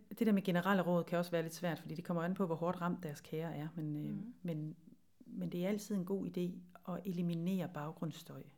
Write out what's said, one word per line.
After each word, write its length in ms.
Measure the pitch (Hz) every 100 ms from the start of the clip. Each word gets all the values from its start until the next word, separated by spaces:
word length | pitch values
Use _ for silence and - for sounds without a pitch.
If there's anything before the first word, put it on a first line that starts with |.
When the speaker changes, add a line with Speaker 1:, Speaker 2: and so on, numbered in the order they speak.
| - -
Speaker 1:
det 80 | 226
der 60 |
med 100 | 196
generelle 400 | 185 175 185 196
råd 220 | 170 175
kan 140 | 165 175
også 120 | 175
være 120 | 165
lidt 120 | 160
svært, 240 | - 175 151
fordi 160 | -
det 100 | 160
kommer 180 | - 170
an 120 | 170
på, 120 | 190 180
hvor 80 |
hårdt 260 | 160 170 180
ramt 220 | 175 180
deres 180 | 156 147
kære 340 | - 156 165 151
er. 120 | 160 165
Men, 200 | 151 151
øh, 60 | 151
Speaker 2:
Mhm. 200 | 147 220 -
Speaker 1:
men, 340 | 175 156 151 - - - _ - -
men 260 | 190 170
det 120 | 175
er 40 | 180
altid 260 | 208 -
en 100 | 202
god 220 | 175 196 180
idé 240 | 180 180 180 - - -
at 80 | 175
eliminere 640 | 208 180 170 165 170 190 170
baggrundsstøj. 680 | 156 147 156 160 - - 135 -